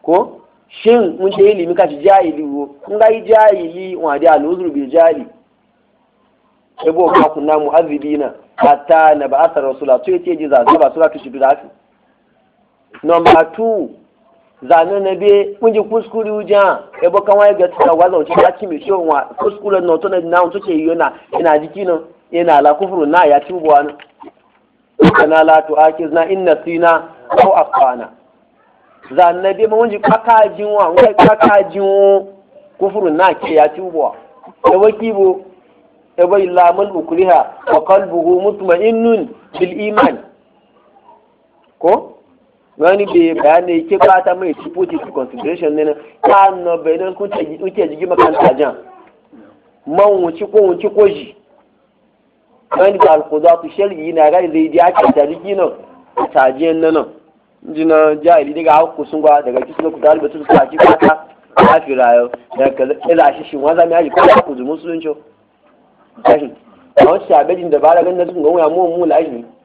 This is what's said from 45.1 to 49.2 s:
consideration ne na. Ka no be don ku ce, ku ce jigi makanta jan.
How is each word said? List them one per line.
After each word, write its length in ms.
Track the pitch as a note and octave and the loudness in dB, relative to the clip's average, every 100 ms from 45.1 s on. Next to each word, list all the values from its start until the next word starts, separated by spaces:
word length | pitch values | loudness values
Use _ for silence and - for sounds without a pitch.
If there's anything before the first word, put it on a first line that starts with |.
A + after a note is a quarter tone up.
consideration 600 | D3 B2+ B2 C#3 E3+ D#3+ | -10 -10 -8 -8 -4 -4
ne 100 | D3+ | -2
na. 100 | D3+ D3 - _ | -4 -4 -12 _
Ka 280 | F3 G3 G3 | 2 4 4
no 280 | F#3 F3 E3 | 0 -4 -4
be 160 | D#3 E3 | -2 -4
don 160 | F#3+ | -6
ku 140 | F#3 G3+ | -8 -10
ce, 160 | G3 D#3 D#3+ | -8 -10 -10
ku 120 | F#3+ | -10
ce 180 | F#3+ E3 | -4 -6
jigi 180 | D3+ F3+ | -4 -4
makanta 480 | F3 - G#3 F3+ C3+ | 0 0 2 0 0
jan. 160 | C#3+ - - - _ _ | -4 -6 -20 -20 _ _